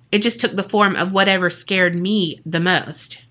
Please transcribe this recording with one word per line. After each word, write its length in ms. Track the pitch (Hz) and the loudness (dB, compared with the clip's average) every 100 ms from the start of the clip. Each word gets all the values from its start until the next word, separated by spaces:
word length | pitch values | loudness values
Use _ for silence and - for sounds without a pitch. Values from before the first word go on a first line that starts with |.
| _ | _
It 80 | 208 | 0
just 200 | 233 233 | 0 0
took 160 | 190 196 | -2 -4
the 60 | |
form 340 | 190 208 202 - | -2 2 2 2
of 180 | 180 | 0
whatever 360 | 190 196 190 175 | 2 4 2 0
scared 460 | - - 190 180 175 | -2 -4 0 2 0
me 440 | 185 214 165 - 160 | 0 0 0 -4 -6
the 140 | 165 | -2
most. 640 | 180 175 - - - - - | 0 0 -2 -10 -12 -14 -20